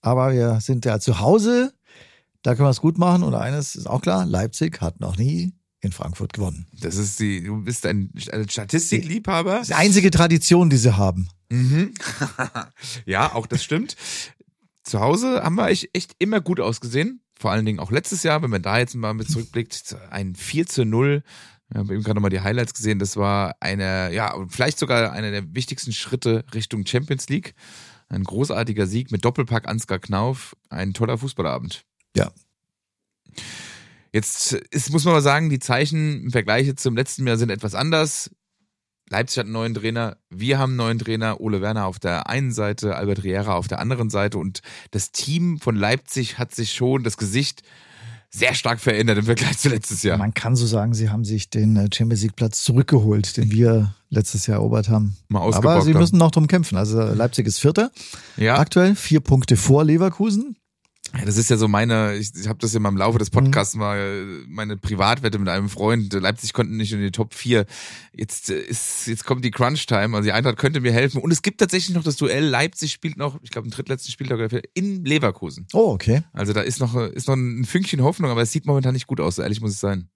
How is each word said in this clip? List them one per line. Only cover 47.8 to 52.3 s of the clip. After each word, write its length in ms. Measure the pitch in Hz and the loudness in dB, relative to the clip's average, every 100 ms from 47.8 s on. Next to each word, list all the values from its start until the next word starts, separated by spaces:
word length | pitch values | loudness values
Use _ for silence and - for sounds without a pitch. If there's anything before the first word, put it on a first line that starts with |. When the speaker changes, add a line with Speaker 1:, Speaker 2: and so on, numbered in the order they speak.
| - - 117 - _ | -20 -20 -20 -20 _
Speaker 2:
sehr 260 | - 120 131 | -2 0 0
stark 240 | 120 117 | -2 0
verändert 400 | - 107 113 104 | 0 2 4 2
im 60 | 107 | 2
Vergleich 340 | 117 143 151 | 2 0 2
zu 100 | 143 | 2
letztes 320 | 117 - 101 | 0 -2 -2
Jahr. 160 | 101 98 | 0 0
Speaker 1:
Man 160 | 101 | 0
kann 220 | - 117 123 | -2 0 2
so 100 | 117 | 2
sagen, 300 | 110 110 113 | 2 0 0
sie 140 | 110 | 0
haben 120 | 107 104 | 0 -2
sich 260 | 107 - | -2 -2
den, 240 | 107 107 107 | 2 4 4
äh, 120 | 101 | 2
Champions 300 | - 113 110 | 2 2 2
League 120 | 107 | 0